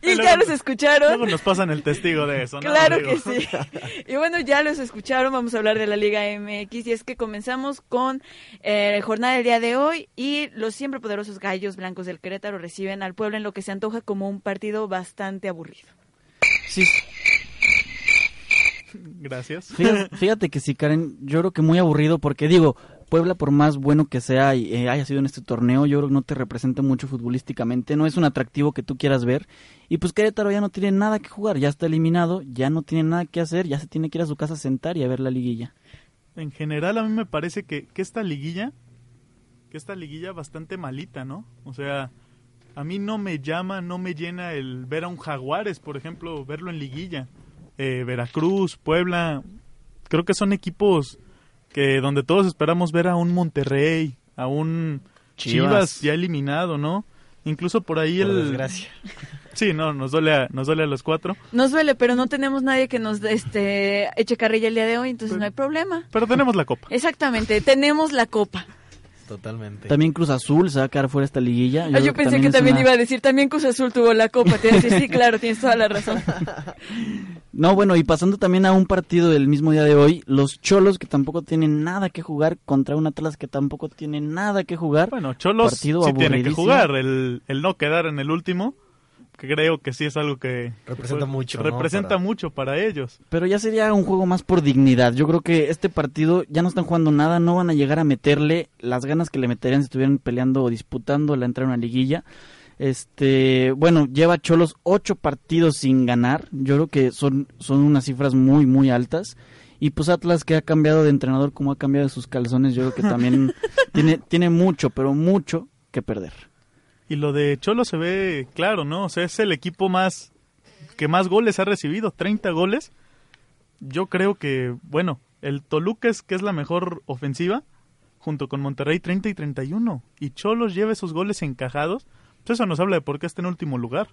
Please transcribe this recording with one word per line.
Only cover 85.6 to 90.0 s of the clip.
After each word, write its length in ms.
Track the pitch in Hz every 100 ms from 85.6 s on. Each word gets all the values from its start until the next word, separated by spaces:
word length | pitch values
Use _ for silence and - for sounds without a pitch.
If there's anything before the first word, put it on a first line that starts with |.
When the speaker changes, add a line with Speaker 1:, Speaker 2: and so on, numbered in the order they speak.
| 226
Speaker 3:
Partido 300 | - 147 160
Speaker 2:
sí 80 | 165
tiene 60 | 135
que 60 | 131 135 127
Speaker 3:
aburridísimo. 40 | 156
Speaker 2:
jugar, 280 | 180 269 180
el, 480 | 135 131 131 131 123 _
el 120 | 139
no 140 | 170 185
quedar 300 | 147 160 165
en 140 | 147
el 100 | 139
último, 440 | 165 165 180 214 - _ _ _ _ - _
que 100 | 131
creo 300 | 147 156 156
que 140 | -
sí 120 | 127